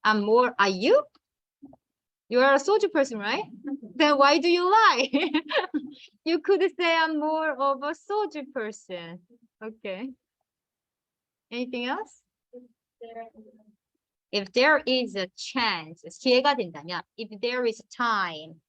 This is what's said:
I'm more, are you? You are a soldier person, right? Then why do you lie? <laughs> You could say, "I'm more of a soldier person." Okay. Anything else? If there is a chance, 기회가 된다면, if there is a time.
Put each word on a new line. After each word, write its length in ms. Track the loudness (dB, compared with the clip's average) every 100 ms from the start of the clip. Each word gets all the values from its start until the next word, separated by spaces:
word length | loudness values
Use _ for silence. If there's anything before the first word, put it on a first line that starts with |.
I'm 200 | 2 2
more, 300 | 4 4 4 2
are 100 | 0
you? 340 | 2 4 4 2 _ _ _ _ _ -20 -20 _ _ _ _ _
You 120 | 2
are 140 | 4
a 40 | 4
soldier 300 | 4 2 2
person, 300 | 0 0 -2
right? 260 | -4 -4 -6 -12 -12 -12 -12
Then 220 | 0 2 6
why 220 | 4 4
do 100 | 2
you 160 | 2
lie? 460 | 4 6 6 4 0
<laughs> 180 | 0 0 -2 -2 -4 -2 -8 -8 -20 -20 _
You 140 | -4 -2
could 240 | 2 2 2 0
say, 180 | 0 2
"I'm 220 | 0 0
more 340 | -2 0 -2
of 300 | -2 -2 -2
a 120 | -6
soldier 500 | -10 _ -4 -4 -6 -10
person." 680 | -8 -8 -10 _ -12 -12 -16 _ _ _ _
Okay. 460 | -16 -12 -12 -10 -10 -14 _ _ _ _ _ _ _ _ _ _ _ _ _
Anything 360 | -10 -6 -6 -6
else? 360 | -6 -8 _ _ _ _ -20 -20 _ _ _ -20 -16 -18 -20 -20 _ _ _ _ _ _ _ _
If 180 | -6 -4
there 300 | 2 4 4 2
is 280 | -2 -2
a 140 | -6 -8 -10
chance, 680 | -8 -4 -2 -4 -10 -16 -20 -6
기회가 320 | 2 4 4 0
된다면, 460 | -4 -8 -10 -10 -10 -14
if 100 | -14 -8
there 260 | -6 -2 -2
is 140 | -4
a 80 | -14
time. 680 | -4 -2 0 -2 -8 -16 -20